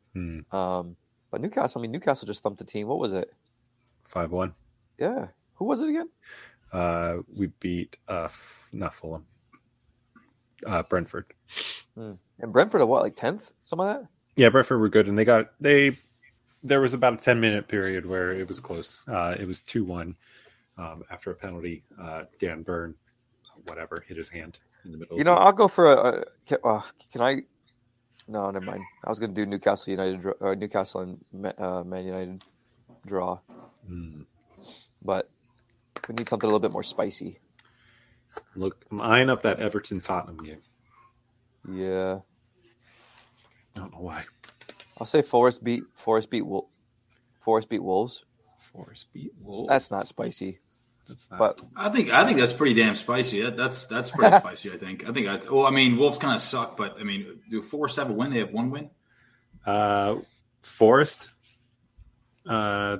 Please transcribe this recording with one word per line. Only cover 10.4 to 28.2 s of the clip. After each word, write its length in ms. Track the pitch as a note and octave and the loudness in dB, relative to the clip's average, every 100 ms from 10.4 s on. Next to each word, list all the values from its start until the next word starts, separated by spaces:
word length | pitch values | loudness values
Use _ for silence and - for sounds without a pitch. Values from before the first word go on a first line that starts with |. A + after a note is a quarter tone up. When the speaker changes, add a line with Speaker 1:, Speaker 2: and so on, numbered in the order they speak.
| _ _ - | _ _ -4
Speaker 1:
Uh, 180 | F2+ | -4
Brentford. 420 | - F#2 E2 E2 - _ - - - - - - | -2 -2 -2 -10 -14 _ -16 -10 -10 -10 -16 -18
Speaker 2:
Hmm. 180 | A2 F#2 _ - | -16 -16 _ -12
And 120 | A#2 | 0
Brentford 280 | A#2+ G#3 F#3+ | 4 4 4
are 40 | A#2 | 4
what, 180 | B2+ | 2
like, 120 | - - | 0 -4
tenth? 360 | A#2 G#3 - _ | -6 -6 -12 _
Something 240 | - E3+ G3 | -10 -4 -4
like 140 | C4 | -4
that? 60 | G#3 _ _ - | -10 _ _ 6
Speaker 1:
Yeah, 140 | A#2 | 8
Brentford 300 | C3 - B2 | 8 4 2
were 100 | G#2+ | 4
good, 180 | G#2+ G2+ | 4 4
and 100 | G#2 | 4
they 80 | A2 | 6
got, 260 | A2+ - - | 4 2 0
they, 380 | C#3+ C#3+ C#3 - _ _ _ _ _ _ | 4 6 4 0 _ _ _ _ _ _
there 180 | C3 C#3 | 2 4
was 120 | C3 | 2
about 200 | B2 B2+ | 4 2
a 40 | A2+ | 4
ten-minute 500 | B2+ A#2 A2+ G#2 - | 2 4 4 2 -2
period 380 | G#2 F#2+ F#2 F2 | -2 -2 -4 -4
where 260 | F#2 F2+ | -2 -2
it 160 | F#2+ F#2 | -4 -6
was 120 | - | -10
close. 400 | - E2+ - - - | -12 -12 -12 -14 -8
Uh, 280 | G2+ E2+ G2 | -4 -4 -4
it 80 | F#2 | -8
was 140 | F2+ | -10
two 220 | - A#2+ F#2 | -6 -4 -4
one, 300 | F2 E2 F2+ _ - _ _ _ - | -6 -10 -14 _ -20 _ _ _ -16
um, 260 | E2 D#2+ - | -14 -14 -18
after 220 | F2+ F#2+ | -14 -12
a 40 | F2+ | -10
penalty. 480 | F#2+ F2 E2+ E2 _ - | -12 -10 -10 -12 _ -18
Uh, 220 | E2+ D#2+ D#2 - | -12 -12 -14 -8
Dan 240 | F2+ D#2+ | -6 -6
Burn, 320 | E2 E2+ E2+ D#2 _ _ _ _ _ _ - | -8 -8 -8 -14 _ _ _ _ _ _ -16
whatever, 360 | D#2+ E2 E2+ - | -14 -12 -14 -12
hit 100 | E2 | -14
his 100 | D#2+ | -14
hand 280 | E2+ D#2+ - _ _ | -14 -16 -20 _ _
in 80 | F2+ | -20
the 60 | D#2+ | -16
middle 180 | E2+ - | -8 0
Speaker 2:
You 40 | |
Speaker 1:
of 40 | D#3+ | 6
Speaker 2:
know, 100 | F3 | 8
Speaker 1:
the 60 | |
Speaker 2:
I'll 120 | F#3+ | 8
go 140 | G3 G3+ | 8 6
for 220 | - E3 | 8 10
a, 280 | C3+ B2 - | 10 6 0
a, 20 | - _ - | -6 _ -4
can, 120 | C#3 A#2+ | -2 0
uh, 160 | G#2+ - - _ | -2 -4 -20 _
can 100 | A#2+ | 0
I? 200 | B2+ C3+ - _ _ _ _ _ _ _ | 0 0 -6 _ _ _ _ _ _ _